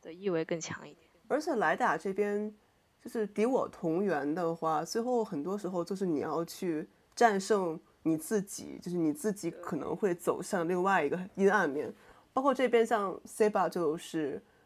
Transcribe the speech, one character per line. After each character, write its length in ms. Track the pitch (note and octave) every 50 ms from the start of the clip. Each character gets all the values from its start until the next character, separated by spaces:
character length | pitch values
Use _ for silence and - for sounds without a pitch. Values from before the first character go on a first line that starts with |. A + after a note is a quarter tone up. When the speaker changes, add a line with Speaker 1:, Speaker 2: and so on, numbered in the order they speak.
Speaker 1:
的 120 | - -
意 180 | D#3+ F3+ G3 G3
味 120 | E3+ D#3+ D#3+
更 140 | - E3+ D#3+
强 300 | - - - - D3+ D3
一 60 | D3
点。 120 | - _ _ _ _ _ -
Speaker 2:
而 120 | A#3+ D4+
且 140 | D4+ F4+ C#4+
莱 220 | A3 F3 - -
达 200 | G3 B3 G3+ D3+ -
这 140 | - G3
边 420 | F#3+ G3+ G#3 G#3 G#3 G#3 G#3+ G#3+ G#3 - _ _ _ _ _ _ _ _
就 60 | - B3+
是 180 | - A#3 G#3+
敌 180 | G3+ - G#3 G#3+
我 220 | B3+ C4+ F3+ - -
同 340 | - - - E3 D#3 F3+ G#3
源 300 | G3 D#3 C#3+ C#3 D3 D#3
的 200 | F3+ E3+ E3 E3
话， 300 | - D#3+ D#3+ D#3+ D3+ E3
最 180 | - - A3+
后 220 | A3+ B3+ B3 A#3 G#3+
很 180 | G#3 F#3 C#3+
多 140 | C#3+ F3+ G3+
时 120 | G#3 - F3+
候 160 | F#3+ F3 E3+
就 100 | - G3
是 120 | F#3+ G3
你 140 | F3+ D#3 C3
要 240 | G2+ D#3 C#3+ D#3+ E3+
去 440 | - - - G3 F3 D#3 D3+ F3 - _ _ _ _ _
战 240 | - A#3+ A3+ G3+ F#3+
胜 400 | G3 - A3 G3 F#3 E3 D#3 D#3+ - _ _ _ -
你 120 | D#3+ D#3+
自 240 | D#3 - - A3+ G3+
己， 380 | G3 - - - - D2 C2+ -
就 80 | - F3
是 60 | F3
你 160 | F3 D#3+ D3+
自 200 | D3 D3 - G#3+
己 180 | G3 - - E3
可 260 | - - - - F3
能 180 | C3+ C3+ - E3
会 200 | F#3 A3 F#3 F3
走 280 | - - F3 - -
向 260 | F#3 - G#3+ F3+ E3 E3
另 140 | F#3 F3+
外 220 | F3+ G3 G3 F3 D3
一 40 | C#3+
个 100 | D3+ F3+ F#3 - -
阴 140 | F#3 G3 G3
暗 180 | G3 G#3 F3 D3
面。 240 | C3 D3+ - G3 G#3 - - - - - _ _
包 80 | - C4+
括 140 | C4 C#4+ B3+
这 140 | C4+ C4 A#3+
边 160 | A#3+ A#3 A3
像 340 | A3 A#3+ G#3 G3+ F#3 D#3+ - -
Seba 420 | - - - G#3+ G#3+ G#3+ G3+ F3+ F3+
就 280 | - F3+ E3+ D3 D#3
是 460 | E3+ - - - D#3+ D3+ C3+ D3 G3+ - _ _ _ _